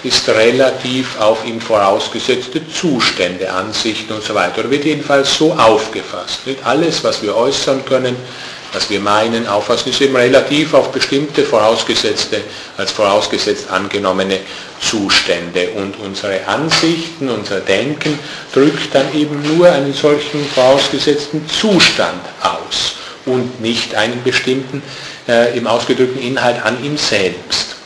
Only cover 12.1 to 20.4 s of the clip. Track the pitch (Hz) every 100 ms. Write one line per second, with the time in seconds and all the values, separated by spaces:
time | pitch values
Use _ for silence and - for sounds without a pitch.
12.1 | 101 - 104 98 - - - 98 - 101
13.1 | 104 101 104 104 98 - 95 98 101 95
14.1 | 95 95 95 - - - - - 110 98
15.1 | - - 87 87 90 90 101 98 101 98
16.1 | 95 104 95 98 113 156 - 165 165 -
17.1 | - 135 107 98 98 82 98 131 151 160
18.1 | 143 - - - 131 151 156 - 135 131
19.1 | 151 147 147 147 165 175 143 139 135 151
20.1 | 147 - 151